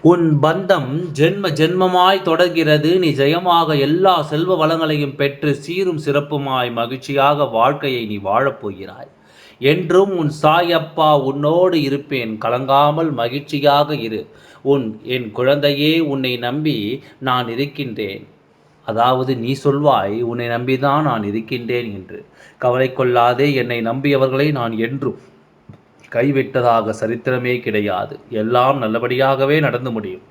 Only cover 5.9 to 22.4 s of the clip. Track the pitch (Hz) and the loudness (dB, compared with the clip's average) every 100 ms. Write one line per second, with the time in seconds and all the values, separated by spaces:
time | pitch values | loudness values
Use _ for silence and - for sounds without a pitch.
5.9 | 156 151 190 147 147 139 131 123 117 117 | -2 0 -2 0 -6 -2 -2 -2 -2 -4
6.9 | 131 131 139 139 147 135 113 123 143 147 | -6 -4 2 2 2 0 2 2 2 -2
7.9 | 127 110 104 95 110 139 131 104 92 95 | -4 -4 -6 0 2 0 -2 -10 -10 -14
8.9 | 92 - _ _ - - _ 131 170 165 | -16 -20 _ _ -20 -20 _ 0 2 4
9.9 | 185 196 185 151 - 151 165 175 170 151 | 4 4 0 -2 0 2 2 2 0 -2
10.9 | - 156 147 131 139 147 170 185 170 139 | 0 4 4 0 -2 0 4 4 2 0
11.9 | 139 - 135 113 107 113 123 135 135 147 | -4 -4 -6 -4 -4 -2 -2 2 4 4
12.9 | 156 160 147 117 139 143 147 143 143 147 | 2 -2 -2 -4 -4 -6 0 2 2 0
13.9 | 147 113 107 - - - - 139 139 113 | -2 -4 -8 -10 -20 -20 -8 0 2 0
14.9 | 107 - 127 113 107 127 143 143 143 151 | -8 -6 -6 -6 -2 2 2 2 2 2
15.9 | 160 156 135 131 123 123 139 156 120 104 | 2 0 -2 -2 -2 -4 -2 -2 -2 -4
16.9 | 135 - - 131 127 117 117 143 143 131 | -6 -10 -8 -2 -2 -2 -4 -6 -6 -10
17.9 | 104 104 98 - _ _ _ _ _ - | -6 -8 -8 -16 _ _ _ _ _ -6
18.9 | 113 120 131 131 127 117 139 147 139 147 | 0 0 0 -2 -4 -4 -2 0 2 2
19.9 | 123 98 110 120 120 120 117 123 131 139 | 2 0 -4 -4 -4 -4 -4 -2 0 2
20.9 | 143 151 113 101 107 110 127 117 123 113 | 0 0 -2 -2 -4 -6 -8 -4 -4 -4
21.9 | 98 87 87 - _ | -12 -14 -18 -20 _